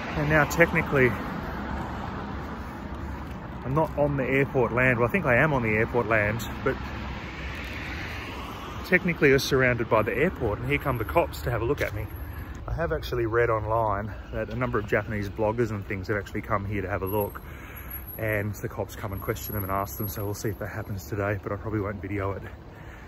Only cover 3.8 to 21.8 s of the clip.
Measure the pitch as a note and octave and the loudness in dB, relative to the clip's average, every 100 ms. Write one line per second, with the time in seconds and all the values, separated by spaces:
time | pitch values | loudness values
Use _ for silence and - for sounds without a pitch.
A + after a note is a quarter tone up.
3.8 | D#3 - D3 C#3 B2 C3+ C3+ C3+ A2 C3 | 2 2 2 2 4 4 4 4 4 6
4.8 | B2+ A#2 A#2+ G3 D3 A#2+ D#3 C3+ A2+ G#2+ | 6 6 4 4 4 6 6 4 4 4
5.8 | A2+ A#2+ G#2 A2+ G#2 A2+ - - C3+ B2+ | 4 2 4 4 4 0 -4 -2 0 0
6.8 | - - - - - - - - - - | -4 -6 -6 -8 -8 -8 -8 -8 -8 -8
7.8 | - - - - - - - - - - | -8 -6 -6 -8 -8 -8 -8 -8 -8 -8
8.8 | - F3+ F3+ E3 D3+ C3+ - C3+ B2+ A#2+ | 2 2 2 4 6 6 4 4 4 2
9.8 | A2 A2 G#2+ G#2+ E3+ - A2+ G#2 B2 C#3+ | 4 4 4 2 0 0 -2 -2 0 0
10.8 | C#3+ B2 G#2 E3+ C#3 - D3 A#2 A#2 - | 0 -2 0 2 2 0 -2 0 0 0
11.8 | G#2 G#2 G#2+ - - - - - - - | -2 -4 -8 -8 -10 -8 -10 -10 -6 -2
12.8 | D#3+ D#3 - B2 A#2 A#2 A#2 A2 G#2+ A2+ | -2 -2 -2 -2 2 4 4 4 2 2
13.8 | A2 G2 A2 - - A#2 A2 A2+ B2+ A#2 | 4 2 -2 -8 -6 -4 -4 -2 0 0
14.8 | G2+ A2+ G2+ G#2+ G2 F#2+ G#2+ A2+ A2+ G#2 | 2 0 0 -2 -4 0 0 2 0 -2
15.8 | G2 G2 F#2 G#2 - G#2+ - G#2+ G2 G#2 | -4 -6 -2 -2 -2 -6 -2 -2 0 -2
16.8 | F#2 G2 F#2 G#2+ G2+ - - - - - | -2 -2 0 0 0 -4 -12 -12 -12 -12
17.8 | - - - - A2 G#2+ G#2 G2+ A#2 - | -12 -12 -12 -6 -2 0 -2 -4 -6 -6
18.8 | F#2+ - G#2+ G2 A2 G#2+ - G#2 F#2+ G2 | -6 -6 -6 -4 -4 -4 -4 -6 -2 0
19.8 | G2+ - G2+ A2 G2+ G#2 A#2 F#2+ G#2 A2 | -2 -4 -6 -4 -4 -4 -4 -4 -6 -6
20.8 | G2+ G2+ - G#2 G2+ G2+ - G2+ A#2 G#2+ | -6 -6 -4 -2 0 0 -2 -6 -2 -2